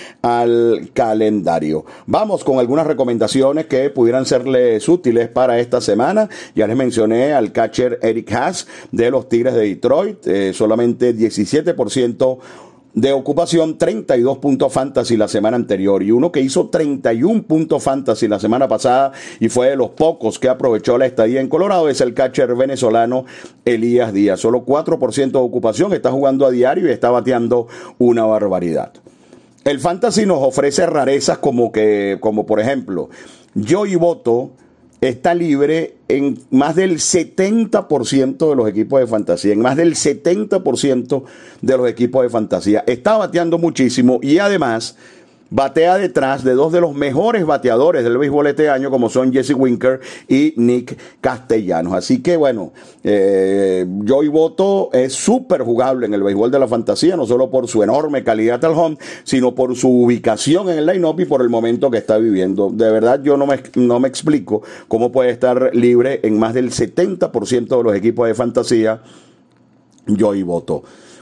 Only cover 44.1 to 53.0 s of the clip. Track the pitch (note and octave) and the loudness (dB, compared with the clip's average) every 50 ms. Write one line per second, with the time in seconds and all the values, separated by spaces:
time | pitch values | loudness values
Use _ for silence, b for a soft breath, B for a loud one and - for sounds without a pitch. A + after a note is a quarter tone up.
44.1 | B2+ A#2 - C#3 D3 F3 G3+ G3+ G3+ F#3 D3+ B2+ A2+ A2+ - - - B B B | 2 2 0 2 2 2 2 2 0 0 0 -2 -2 -4 -6 -10 -14 B B B
45.1 | B B B B B B B B - A2 C#3 C3+ C3+ D#3+ D#3+ F3 F#3 G3 G3+ F3+ | B B B B B B B B -2 -2 -2 0 0 2 2 2 2 2 0 -2
46.1 | - D3+ C3+ C3 C3+ C#3 B2+ B2+ B2+ B2+ D3 D#3+ D#3+ F3 E3+ D#3+ C#3+ C#3 D3 C#3+ | -2 -2 -2 0 -2 -2 0 0 2 2 2 2 2 2 0 0 0 -2 -4 -2
47.1 | B2+ C#3+ G3 A3+ A#3+ G#3+ F3 D#3 D3 C3+ - B2 A2+ A#2 C3+ E3 F3 D3 A#2+ A#2+ | 0 0 0 0 0 0 0 0 0 0 0 2 2 2 2 2 2 2 0 0
48.1 | A#2 B2+ D3 C#3+ C#3 D3 D3 D3 C#3+ C#3+ D#3 D3+ C#3 C3 C3+ C#3 C3 C3 A#2+ A#2 | 0 0 0 0 0 0 0 0 0 2 2 2 2 0 -2 -2 -2 0 -2 0
49.1 | - C3 C3 C3 B2+ C3+ B2+ B2+ D3 B2 C3+ B2+ A#2+ A2+ - B2+ C3 C3 B B | 0 0 0 0 2 0 0 0 0 0 2 0 0 0 0 0 -2 -2 B B
50.1 | B B B B C3 C3+ D3 D#3 D#3 A#2 A#2 A#2+ B2 B2 B2 - - B B B | B B B B 0 2 2 2 0 0 0 2 2 0 -2 -6 -12 B B B
51.1 | B B - C3 B2+ A#2+ - - A#2 A2 G#2 F2+ F2 E2 E2 F2 F#2+ F#2 F2+ - | B B -4 -4 -4 -4 -4 -2 -2 -2 0 -2 -2 -2 -2 -2 -2 -4 -2 0
52.1 | B2+ B2 - E3+ F3 E3 D3+ C#3 B2 G#2+ F2+ D2+ - B B B B B | -2 0 0 0 0 2 2 0 0 -2 -6 -10 -14 B B B B B